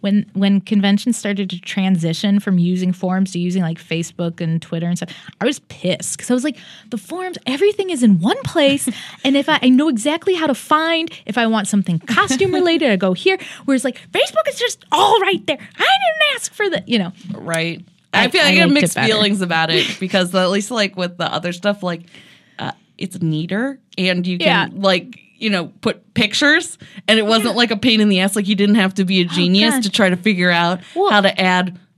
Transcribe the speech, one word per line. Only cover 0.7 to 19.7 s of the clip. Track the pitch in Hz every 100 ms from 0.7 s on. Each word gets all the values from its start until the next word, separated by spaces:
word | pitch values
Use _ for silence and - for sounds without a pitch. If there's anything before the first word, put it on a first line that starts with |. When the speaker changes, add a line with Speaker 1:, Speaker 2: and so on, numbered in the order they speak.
| 208 196 202 - 226
Speaker 1:
started | 208 202 190
to | 180
transition | - - 190 185 165 160 202 202
from | 202 185
using | 175 185 185
forums | 180 185 185 190
to | 180
using, | 175 185
like, | 170 165
Facebook | - 165 165 - 170 165
and | 165 165
Twitter | - 165 170
and | 175
stuff, | 175 - - -
I | 220
was | -
pissed | _ - 180 175 - -
'cause | -
I |
was | 247
like, | 277 - - - -
"The | 233
forums, | - 339 370 349 -
everything | 269 403 415 381
is | 320
in | 240 185
one | 185 440
place, | 539 339 277 285 - 214 -
Speaker 2:
<laughs> | -
Speaker 1:
and | 269 277
if | 285
I, | 302
I | 254
know | 254 302
exactly | 240 294 320 -
how | 359 320
to |
find, | 247 - 302 320 330 330 -
if | - 214
I | 233
want | 226 202
something | 202 190 165
costume | - 240 403 262 381
related, | 370 359 330 294
I | 196
go | 190
here." | 180 370 381 - -
Whereas, | - 262
like, | 262 - -
Facebook | 370 523 640 622
is | 539
just | 480 - -
all | 302 403 427
right | 381 370 -
there. | 294
I | - -
didn't | - 784 762 622 605
ask | 508 -
for | - 415
the, | 339 -
you | 226
know. | 175 - 180
Speaker 2:
Right. | - - 165 165 165 - _ _
Speaker 1:
I, | 196
Speaker 2:
I | 247
feel | 349
Speaker 1:
I | 294
Speaker 2:
like |
I | 294
have | 330
Speaker 1:
liked | 285
it |
Speaker 2:
mixed | - -
Speaker 1:
better. | 226
Speaker 2:
feelings | 220 208 202
about | 185 165 160